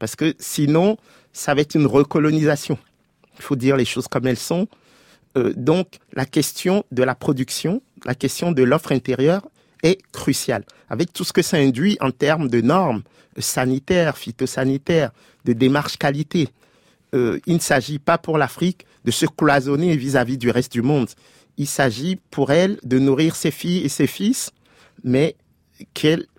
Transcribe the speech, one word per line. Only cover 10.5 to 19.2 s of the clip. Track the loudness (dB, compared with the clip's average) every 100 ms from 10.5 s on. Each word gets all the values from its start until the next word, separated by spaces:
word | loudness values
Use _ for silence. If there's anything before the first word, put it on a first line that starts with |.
| -4 -6 _ -10
avec | -6 -6
tout | -6
ce | -4
que | -2
ça | 0 2
induit | 2 2 0 0
en | -2
termes | -2 0 0 0
de | 0
normes | 2 2 2 -4 -8 _ _ -10
sanitaires, | -6 -2 0 -2 0 0 0 -2
phytosanitaires, | -10 -6 -6 -2 -2 -2 0 0 0 -6 _ _
de | -4
démarches | 2 4 2 -2 -2
qualité. | -2 -2 -2 -2 -2 _ _ _ _ _ -6
Euh, | -2 0 -2 0
il |
ne | -2
s'agit | 2 0 0 -6
pas | -2 -2
pour | 0 0
l'Afrique | 0 -2 -4 -4 -12 _
de | -4
se | 0